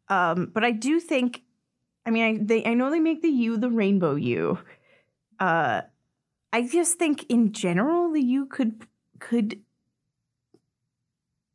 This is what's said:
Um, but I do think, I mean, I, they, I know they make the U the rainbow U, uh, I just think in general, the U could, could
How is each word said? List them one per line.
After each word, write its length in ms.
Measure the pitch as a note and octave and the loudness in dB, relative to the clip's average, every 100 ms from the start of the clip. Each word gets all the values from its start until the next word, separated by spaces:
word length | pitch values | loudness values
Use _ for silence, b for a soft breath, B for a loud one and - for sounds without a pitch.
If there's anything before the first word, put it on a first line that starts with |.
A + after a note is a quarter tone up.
| - | -2
Um, 420 | F#3+ F3 E3+ E3+ | 0 2 0 -4
but 100 | - | -2
I 80 | A#3 | -2
do 280 | A3 A#3+ E4 | 0 0 -2
think, 420 | E4 C#4+ B3 A#3+ _ _ _ _ _ _ - | 0 0 -2 -4 _ _ _ _ _ _ -4
I 60 | |
mean, 120 | A3+ | 0
I, 200 | A3+ A3 | 0 0
they, 220 | G#3 A3+ A3+ | 0 0 2
I 80 | |
know 180 | A#3 B3+ | 0 0
they 80 | E4 | 0
make 220 | D#4+ D#4+ | 0 0
the 80 | E4 | 0
U 280 | C4+ A3+ A3+ | 2 0 0
the 120 | B3 | 0
rainbow 440 | A3+ G3 G3+ E3+ C#3+ | 2 2 2 2 0
U, 440 | B2 G#2 E2 F#3 b b b b b _ _ - | 0 0 0 -2 b b b b b _ _ -4
uh, 420 | F#3+ E3 C#3+ G2+ - _ _ _ _ _ _ A#3 | 0 0 0 -2 -6 _ _ _ _ _ _ -2
I 100 | B3 | 0
just 300 | E4 E4+ - | 0 0 0
think 260 | E4 C#4+ - | -2 -2 0
in 240 | A#3+ A3 | 2 2
general, 580 | G#3+ F#3 F3 B3+ E4+ F4 | 0 -2 0 2 0 0
the 80 | D#4 | 0
U 260 | B3+ C4 C4+ | 0 0 -2
could, 340 | - A#3+ G#3+ - _ _ - | -2 -4 -4 -12 _ _ -20
could 400 | - A#3 G#3+ - - _ _ _ _ _ _ _ _ _ _ _ _ _ _ _ _ _ _ | -4 0 0 -4 -16 _ _ _ _ _ _ _ _ _ _ _ _ _ _ _ _ _ _